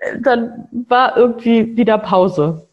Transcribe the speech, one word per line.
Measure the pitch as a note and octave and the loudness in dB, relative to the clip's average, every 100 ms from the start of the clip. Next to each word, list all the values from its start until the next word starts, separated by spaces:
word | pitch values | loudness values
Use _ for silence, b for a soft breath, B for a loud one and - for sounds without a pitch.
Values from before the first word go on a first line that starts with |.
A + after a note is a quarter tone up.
| - - | -10 -4
dann | C4 A#3+ A#3 - - A#3+ B3 | 0 0 -2 -12 -12 -12 0
war | B3 B3+ - | 2 2 2
irgendwie | A#3+ A3+ A#3 A#3 A3 A3+ | 2 0 0 2 2 0
wieder | A3+ G#3+ | 2 0
Pause. | G#3+ F#3+ F#3 D#3 D3+ D#3+ - | 0 2 2 0 -2 -4 -12